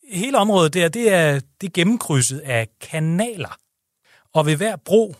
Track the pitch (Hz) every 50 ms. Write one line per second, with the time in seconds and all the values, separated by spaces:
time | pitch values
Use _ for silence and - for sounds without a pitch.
0 | _ 285 214 175 196 262 277 247 202 214 208 190 170 156 139 185 175 170 156 226
1 | 240 220 196 180 165 151 143 139 131 _ _ _ - 196 - - 170 190 233 233
2 | - - 160 135 123 120 131 143 151 139 127 117 113 107 _ _ - - - 160
3 | 156 160 165 175 214 247 233 190 135 - - - _ _ _ _ _ _ _ _
4 | _ _ _ _ _ _ _ 156 151 147 156 147 185 220 214 170 _ - 185 220
5 | 226 202 156 -